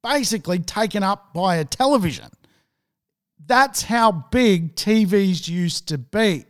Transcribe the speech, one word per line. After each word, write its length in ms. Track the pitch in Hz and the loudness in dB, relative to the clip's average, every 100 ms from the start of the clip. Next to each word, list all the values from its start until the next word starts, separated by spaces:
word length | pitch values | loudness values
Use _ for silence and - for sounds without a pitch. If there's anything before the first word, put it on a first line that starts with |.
basically 560 | 226 285 233 220 160 180 | -2 -2 0 -4 -2 -4
taken 440 | - 208 220 208 | -4 -2 -2 0
up 300 | 196 202 _ | -2 -4 _
by 220 | 165 185 170 | -2 0 0
a 80 | 151 | -2
television. 640 | - 262 277 175 127 - _ _ _ _ _ _ _ _ _ _ _ 151 | 0 2 2 0 -6 -16 _ _ _ _ _ _ _ _ _ _ _ 0
That's 360 | 247 269 202 | 2 2 -2
how 280 | - 233 226 | -4 2 2
big 640 | 170 - 254 240 180 165 - | 0 -2 2 4 2 -2 -6
T 300 | - 220 202 | 0 2 2
Vs 420 | 202 196 170 - | 2 2 -2 -4
used 400 | 175 175 - - | -4 -2 -4 -8
to 100 | 151 | -8
be. 480 | 123 208 220 156 | -6 -2 0 -2